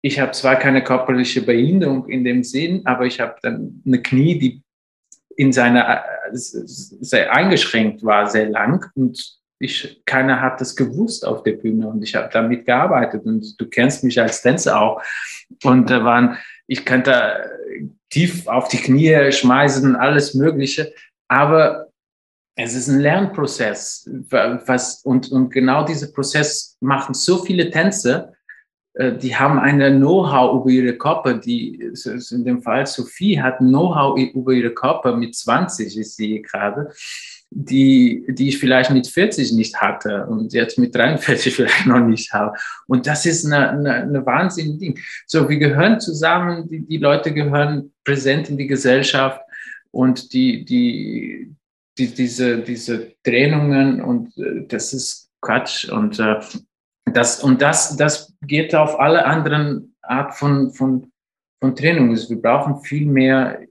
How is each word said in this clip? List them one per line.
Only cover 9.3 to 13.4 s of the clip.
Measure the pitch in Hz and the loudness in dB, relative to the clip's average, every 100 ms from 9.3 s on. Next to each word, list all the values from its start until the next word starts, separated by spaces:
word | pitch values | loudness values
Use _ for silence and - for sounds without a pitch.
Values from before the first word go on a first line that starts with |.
| _ _ _ | _ _ _
ich, | 135 - - - - | -8 -8 -10 -10 -2
keiner | 131 131 127 | 0 2 0
hat | 131 - | -2 -4
das | 123 | -8
gewusst | - 120 139 226 - - | -2 -2 0 -4 -4 -6
auf | 110 | -4
der | - | -4
Bühne | - 113 156 110 | -4 -2 -2 -2
und | 110 | -6
ich | 107 | -4
hab | 110 113 | -6 -2
damit | 117 113 120 | -2 0 -2
gearbeitet. | - 123 175 139 117 107 113 | 0 2 2 2 0 -4 -4
Und | 110 | -4